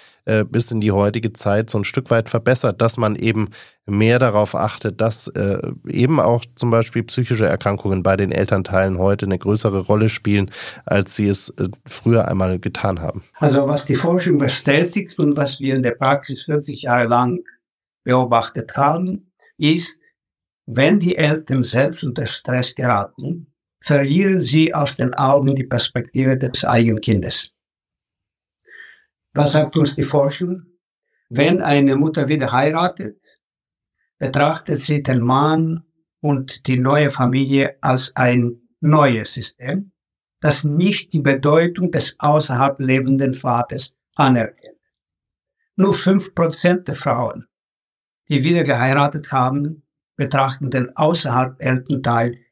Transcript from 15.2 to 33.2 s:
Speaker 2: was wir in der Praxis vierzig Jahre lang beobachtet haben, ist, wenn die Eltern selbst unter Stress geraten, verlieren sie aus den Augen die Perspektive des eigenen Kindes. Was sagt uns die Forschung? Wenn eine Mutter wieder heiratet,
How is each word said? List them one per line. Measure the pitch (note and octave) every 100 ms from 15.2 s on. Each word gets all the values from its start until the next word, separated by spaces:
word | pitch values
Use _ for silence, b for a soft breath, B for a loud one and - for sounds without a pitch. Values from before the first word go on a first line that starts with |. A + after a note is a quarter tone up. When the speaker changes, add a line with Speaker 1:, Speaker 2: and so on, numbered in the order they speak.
| D3 D3
Speaker 2:
was | C#3 -
wir | C3+
in | C3+
der | A#2+
Praxis | A#2 C3+ C#3+ - C3
vierzig | - D3 D3 -
Jahre | B2 B2 A#2
lang | A#2+ B2 A#2+ - B _ _ _ _
beobachtet | - B2+ B2 A#2 - - - -
haben, | C#3+ E3 F#3 G3+ _ _ b -
ist, | D3 E3+ - - _ _ _ _ _ _ -
wenn | A#2 D3 G#3
die | F3 -
Eltern | D3 D#3 - C3
selbst | A#2+ A#2+ C#3 E3+
unter | B2+ A#2+ A#2+
Stress | - - B2+ -
geraten, | - C3 G#2 G2+ - C#3 E3+ - _ _ _
verlieren | - C#3 C#3 E3 G3 F#3
sie | B2 D#3 D#3+
aus | D#3 C#3+ -
den | B2+
Augen | - C3+ C#3+ C3+ C#3
die |
Perspektive | C3 A#2+ - B2+ A#2+ C3 C3 C3
des | C3 - A#2+
eigenen | A#2 A#2 G#2+
Kindes. | - G#2 F2 - - _ _ _ _ _ _ _ _ _ _ _ B B B B B _ _
Was | D3 D3
sagt | D3+ D3+ D#3+
uns | C#3+
die | -
Forschung? | C#3 D3 C#3 - F3+ F#3 - _ _ _ _ _ _
Wenn | A#2+ D#3+ F3+
eine | D#3 C#3+ C#3 C3+
Mutter | D#3 D#3 C3+
wieder | D3+ B2+
heiratet, | B2+ D3 E3 F3+ F3+ G#2+ -